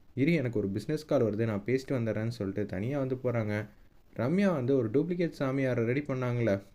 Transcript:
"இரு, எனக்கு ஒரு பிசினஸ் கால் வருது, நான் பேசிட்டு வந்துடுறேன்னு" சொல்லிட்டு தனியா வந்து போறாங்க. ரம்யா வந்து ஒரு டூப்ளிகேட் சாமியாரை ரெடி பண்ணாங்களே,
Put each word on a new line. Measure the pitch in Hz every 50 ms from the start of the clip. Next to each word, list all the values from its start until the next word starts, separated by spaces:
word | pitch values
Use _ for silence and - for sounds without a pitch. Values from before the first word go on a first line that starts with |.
| - - -
"இரு, | 120 131 160 175
எனக்கு | 156 127 123 117 107
ஒரு | 101 98
பிசினஸ் | 98 110 - - 151 151 -
கால் | - 156 131 117
வருது, | 107 104 104 117
நான் | 113 104 98 -
பேசிட்டு | - 127 131 - - 143
வந்துடுறேன்னு" | 123 113 110 104 110 110 117 120
சொல்லிட்டு | - 104 95 95 107 104
தனியா | 101 - 90 104 123 143 143
வந்து | 135 131 131
போறாங்க. | 127 - 123 117 117 110 104 104 107 110 - - - - - _ - - - -
ரம்யா | - 113 131 170 196 208 196 170
வந்து | 143 120 120 139
ஒரு | 131 120 110
டூப்ளிகேட் | 113 139 160 170 180 175 175 160 -
சாமியாரை | - 143 131 131 139 135 131 123 120 113
ரெடி | 113 123 147 147
பண்ணாங்களே, | - 135 127 127 123 120 120 117 107 98 98 - -